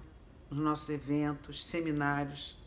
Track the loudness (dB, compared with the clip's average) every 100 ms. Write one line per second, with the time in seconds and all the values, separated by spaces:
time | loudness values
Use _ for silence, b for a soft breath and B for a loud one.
0 | -12 -18 -20 -20 -6 2 2 2 0 -2
1 | 2 2 2 0 -6 -4 -2 0 2 2
2 | 4 2 0 -4 -10 -12